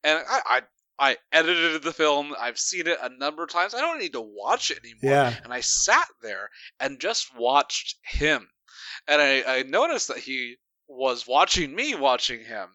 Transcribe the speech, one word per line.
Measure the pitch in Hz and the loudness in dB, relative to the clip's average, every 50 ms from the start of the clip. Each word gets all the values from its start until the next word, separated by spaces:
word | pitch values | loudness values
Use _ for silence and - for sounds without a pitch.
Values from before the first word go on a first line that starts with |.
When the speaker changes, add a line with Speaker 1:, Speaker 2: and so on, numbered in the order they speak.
| - | 4
Speaker 1:
and | 151 156 165 151 - | 4 2 2 0 0
I, | 247 - - | -2 0 2
I, | - 123 127 - _ _ _ _ _ _ - | 2 2 2 2 _ _ _ _ _ _ 2
I | 139 135 120 - _ _ | 2 2 2 0 _ _
edited | - 160 160 165 175 170 165 170 156 156 | 2 4 4 4 2 4 2 2 0 0
the | 143 165 165 | -4 -6 0
film. | - 156 151 143 143 143 151 147 | 2 2 4 4 2 -2 -4 -8
I've | - 117 123 117 - | -6 -6 -6 -6 -4
seen | - - 196 180 165 | -4 -4 -4 -4 -2
it | 165 170 - | -2 -2 -2
a | 127 | -4
number | 123 127 127 139 147 156 156 170 | -10 -8 -6 -6 -6 -4 -6 -10
of | 156 | -4
times. | - 170 180 208 226 | -2 -2 -2 0 -2
I | 240 | -4
don't | 294 339 330 302 | -4 -4 -4 -6
need | 202 165 139 | -8 -8 -8
to | 123 | -10
watch | 113 107 104 101 101 135 220 247 - - | -10 -10 -14 -6 0 0 0 0 0 -6
it | 160 - - | -6 -6 -12
anymore. | 117 113 _ 135 135 139 | -20 -14 _ 0 2 4
Speaker 2:
Yeah. | 143 135 120 117 - - | 4 2 2 -2 -6 -10
Speaker 1:
And | 123 123 | -10 -8
I | 123 | -4
sat | 117 - - - - - 226 302 339 - _ _ | -2 -2 0 0 2 4 4 2 2 -2 _ _
there | - 110 98 95 101 - - - - - _ | -12 -10 -10 -10 -10 -14 -16 -20 -20 -20 _
and | _ 131 139 139 131 | _ -6 -6 -6 -4
just | 135 208 226 - - - 131 | -4 -4 -2 -4 -6 -6 _
watched | 120 117 123 135 143 139 - - - - - - _ _ | 0 0 4 4 4 2 2 -4 -8 -8 -8 -14 _ _
him. | - - - 143 156 151 123 98 _ _ _ _ _ - - - - - - _ | -6 -4 0 2 2 0 0 -2 _ _ _ _ _ -20 -20 -18 -16 -16 -14 _
And | - 147 147 | 2 4 4
I, | 147 135 135 135 - 131 131 131 | 6 4 4 2 2 0 -2 -2
I | 131 | -2
noticed | 131 147 208 285 339 311 220 - - | 0 2 2 2 2 0 -4 -4 -6
that | - | -8
he | 120 - 135 135 131 123 120 123 _ _ _ _ _ _ _ | -10 -8 -8 -8 -8 -8 -8 -12 _ _ _ _ _ _ _
was | 139 127 131 131 123 117 - | -6 -2 0 0 0 -2 -4
watching | 123 127 147 185 190 - 185 165 135 147 | 2 4 4 4 4 2 -2 -2 -4 -4
me | 202 269 302 254 | -6 -4 -4 -2
watching | 160 135 135 127 120 - - 123 113 110 | 2 2 2 2 2 0 -4 -6 -8 -12
him | 110 113 104 92 90 | -12 -10 -10 -10 -12